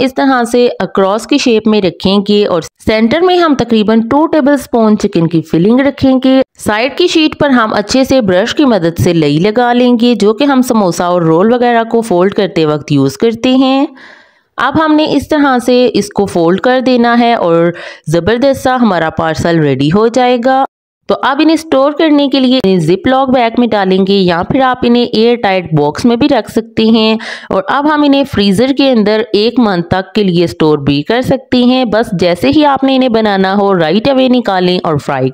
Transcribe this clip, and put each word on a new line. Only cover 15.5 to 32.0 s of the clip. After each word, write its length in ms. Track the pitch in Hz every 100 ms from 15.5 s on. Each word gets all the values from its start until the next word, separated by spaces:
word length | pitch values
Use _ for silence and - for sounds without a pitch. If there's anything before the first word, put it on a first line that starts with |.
| 254
से 260 | 233 247 247
इसको 400 | 202 202 - 196
fold 360 | 185 165 190
कर 200 | 254 254
देना 340 | 254 247 233 240
है 200 | 240 233
और 380 | 175 165 170 170 - - -
ज़बरदस्त 540 | 170 170 240 277 262
सा 120 | 262 254
हमारा 340 | 233 175 160
parcel 500 | 156 165 156 170 170
ready 300 | 147 131 143
हो 200 | 190 226
जाएगा। 560 | 247 247 247 240 262 277 _ _ _ -
तो 60 | 202
अब 240 | 247 277
इन्हें 140 | 311 320
store 360 | - 269 269 294
करने 280 | 320 294 285
के 100 | 269
लिए 200 | 254 254
इन्हें 220 | 196 190 156
Ziploc 420 | 190 254 262 269
bag 200 | 262 233 233
में 80 | 240
डालेंगे 460 | 214 190 185 190 202
या 260 | 180 170
फिर 180 | 185 269
आप 200 | 262 247 240
इन्हें 180 | 240
एयर 320 | 240 214 226 240
टाइट 380 | 208 190 170 156
box 300 | 147 147 240
में 120 | 233
भी 80 | 285
रख 220 | 262 208
सकते 360 | - 220 - 220
हैं 300 | 220 220 220 - - -
और 140 | 190 -
अब 180 | 262 294
हम 160 | 302 294
इन्हें 180 | 277 277
freezer 480 | - 202 190 262
के 160 | 277 269
अंदर 360 | 240 208 220 220 202
एक 240 | 220 233
month 240 | 226 180 170
तक 200 | 185 190 -
के 80 |
लिए 240 | 202 170 170
store 320 | - 156 151
भी 200 | 139 143
कर 200 | 147 233
सकते 420 | 262 262 - 247 247
हैं। 240 | 254 247
बस 240 | 220